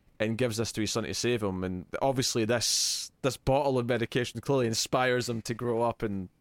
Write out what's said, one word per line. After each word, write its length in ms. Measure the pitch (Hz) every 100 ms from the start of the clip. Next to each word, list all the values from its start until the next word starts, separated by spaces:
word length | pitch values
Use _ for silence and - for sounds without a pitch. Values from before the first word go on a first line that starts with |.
| _ -
and 160 | 110 110
gives 180 | 123 107
this 160 | 110
to 100 | -
his 100 | 104
son 120 | 117
to 100 | 107
save 300 | 92 120 120
him. 220 | 104 92 92
And 200 | 92 - -
obviously 440 | 135 131 127 120 110
this, 640 | 120 - - - - - -
this 120 | 135 -
bottle 420 | - 135 143 131
of 100 | 120
medication 520 | 120 117 135 120 117
clearly 280 | - 135 120
inspires 600 | 113 - 135 127 123 120
him 140 | 113
to 120 | -
grow 280 | 113 120 117
up 200 | 117 -
and, 280 | 110 98 90 _